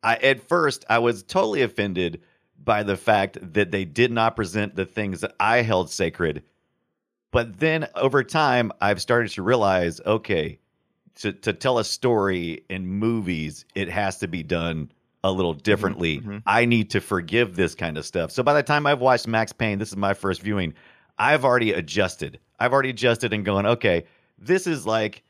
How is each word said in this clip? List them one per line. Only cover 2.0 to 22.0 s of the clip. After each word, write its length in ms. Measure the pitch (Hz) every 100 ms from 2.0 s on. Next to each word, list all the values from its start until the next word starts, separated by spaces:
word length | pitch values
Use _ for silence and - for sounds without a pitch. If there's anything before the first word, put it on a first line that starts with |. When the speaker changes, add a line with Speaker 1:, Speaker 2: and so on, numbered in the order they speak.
| 87 85 _ _ _ _
Speaker 1:
by 200 | - 104
the 120 | 104 95
fact 420 | - 107 98 - 92
that 180 | 101 95
they 120 | 101
did 260 | 92 73 123
not 260 | 117 113 113
present 380 | 95 101 104 95
the 80 | 92
things 340 | - 104 90
that 140 | - _
I 260 | 104 120
held 260 | 113 95 85
sacred. 540 | - 87 - 85 73 _ _ _ _ _ _ _ _ _
But 280 | 123 117 95
then 280 | 160 160 147 -
over 280 | 131 139
time, 480 | 131 156 147 123 113 -
I've 200 | 98 95
started 300 | - 120 113
to 80 | -
realize, 580 | 92 123 101 92 87 80 -
okay, 540 | 107 - 90 76 73 _ _ _ _ _ _
to, 160 | 104
to 220 | 92 113
tell 260 | 95 135 120
a 40 | 107
story 800 | - 127 113 98 92 85 80 _
in 160 | 92 92
movies, 760 | 98 110 117 90 82 78 - - 98
it 120 | 90
has 280 | 104 98 -
to 80 | 90
be 160 | 87
done 480 | 78 85 85 80 71 _ _ _
a 80 | 95
little 220 | 92 87
differently. 640 | 76 - 104 101 95 85 73
Speaker 2:
Mm-hmm. 180 | 107 101 95
Speaker 1:
I 200 | 110 120
need 240 | 120 104
to 80 | 101
forgive 540 | - 98 85 110 113 87
this 180 | 85 -
kind 220 | 85 78
of 80 | 78
stuff. 260 | 90 80
So 120 | -
by 100 | 123
the 100 | 147
time 220 | 135 147 147
I've 140 | 139
watched 280 | 131 123 -
Max 260 | 113 110
Payne, 240 | - 110 101
this 100 | 110
is 80 | 98
my 160 | 101
first 280 | 98 98 92
viewing, 320 | 101 101 85 - - _ _ -
I've 280 | 123 151 135
already 260 | 123 113
adjusted. 680 | 92 78 101